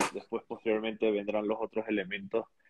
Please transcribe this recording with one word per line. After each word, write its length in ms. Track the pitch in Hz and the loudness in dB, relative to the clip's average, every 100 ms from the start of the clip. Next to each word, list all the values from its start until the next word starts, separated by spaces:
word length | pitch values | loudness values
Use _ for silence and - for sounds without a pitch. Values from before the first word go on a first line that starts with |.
| - | -2
después 300 | 101 - 113 - | -2 -6 -6 -6
posteriormente 640 | 117 113 107 110 107 110 | -4 2 2 2 0 2
vendrán 380 | 101 101 104 104 | 2 0 0 0
los 80 | 110 | 0
otros 300 | 110 110 110 | -2 -4 0
elementos 560 | 104 92 101 98 113 - _ _ | 0 0 -4 -2 -2 -2 _ _